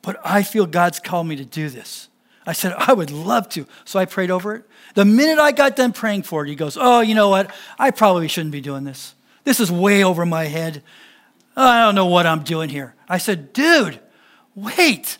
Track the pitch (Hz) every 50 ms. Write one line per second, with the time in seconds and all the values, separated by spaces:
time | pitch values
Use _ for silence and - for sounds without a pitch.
0 | - - 196 - - 160 180 202 196 196 - 220 196 170 156 175 175 175 170 -
1 | - - 180 175 165 160 156 135 135 127 - 160 156 151 127 117 104 - - -
2 | - _ _ _ _ _ _ _ _ - 160 - - 185 175 - - - 262 214
3 | 165 143 143 147 160 190 240 240 196 - - 175 139 _ - - _ - - 196
4 | 185 180 - - 190 180 185 185 180 208 214 233 - _ _ _ _ - _ -
5 | 202 202 214 240 285 320 320 302 302 294 285 - 285 277 277 269 254 247 202 -
6 | - 220 208 196 175 - 170 156 147 143 147 143 160 147 139 - 254 247 247 240
7 | 233 220 214 214 208 202 196 190 196 190 - - - - - _ - 277 226 -
8 | 220 202 185 175 165 151 - - 165 156 151 143 135 143 139 135 139 139 135 -
9 | - - _ _ _ _ _ _ _ 285 262 - 233 175 175 175 185 202 202 202
10 | 196 185 180 165 175 170 165 160 160 151 147 160 165 165 156 143 _ _ _ -
11 | - _ _ _ _ _ _ _ _ _ _ - 269 254 240 233 233 214 202 196
12 | 190 180 175 180 175 165 160 156 147 156 165 160 160 147 131 143 135 123 _ _
13 | _ _ 175 185 - - 202 170 143 135 _ - 277 330 339 311 226 170 135 -
14 | _ _ _ _ _ _ _ _ _ _ _ 202 196 220 262 - 359 320 226 -
15 | - - - -